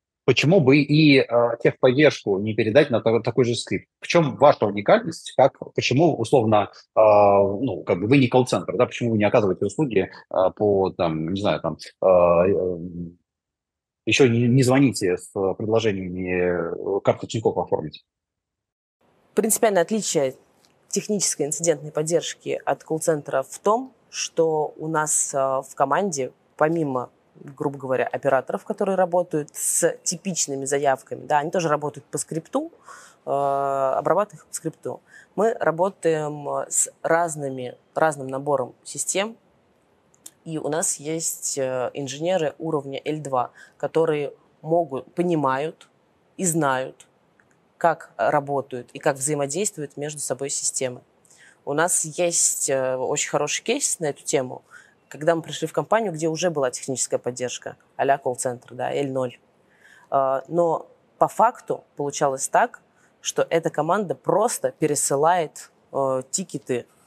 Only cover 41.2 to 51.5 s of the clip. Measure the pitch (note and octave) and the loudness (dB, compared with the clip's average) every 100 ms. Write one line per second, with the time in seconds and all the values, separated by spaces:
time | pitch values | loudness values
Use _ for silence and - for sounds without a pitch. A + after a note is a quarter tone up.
41.2 | E3 - - - C3 B2+ B2 - C#3 C#3 | -6 -6 -6 -4 -4 -2 -4 -6 -8 -4
42.2 | E3 F#3 D#3 - D#3+ D#3 C#3 C3+ - D3+ | -2 0 -2 -4 -4 -4 -4 -8 -6 -6
43.2 | C#3 C3 A#2+ - - _ C#3+ D#3+ D#3+ D3+ | -4 -2 -2 -8 -20 _ -4 0 0 0
44.2 | C#3 - _ _ D#3 E3+ D#3+ C3 - - | -4 -10 _ _ -2 0 0 -6 -8 -4
45.2 | F3 E3 C3+ C3 D#3 - - _ _ _ | 0 2 2 0 -4 -10 -20 _ _ _
46.2 | _ - F3+ D#3+ C#3+ C3 C3 - _ _ | _ -6 -2 0 2 0 -4 -12 _ _
47.2 | _ _ _ _ _ - E3+ D#3 - - | _ _ _ _ _ 0 0 0 -6 -2
48.2 | A2 D3+ C#3+ C#3 - B2 A#2+ - D#3 C3+ | 0 0 0 -4 -6 -10 -12 -4 -2 -2
49.2 | C3 D3 C#3+ D3 G#3 - C#3+ - C#3+ D3+ | -2 -2 -2 -4 -6 -6 -10 -10 -10 -8
50.2 | - B2+ C#3 - - - B2+ - - _ | -8 -6 -6 -6 -6 -4 -6 -8 -18 _
51.2 | _ _ - | _ _ -20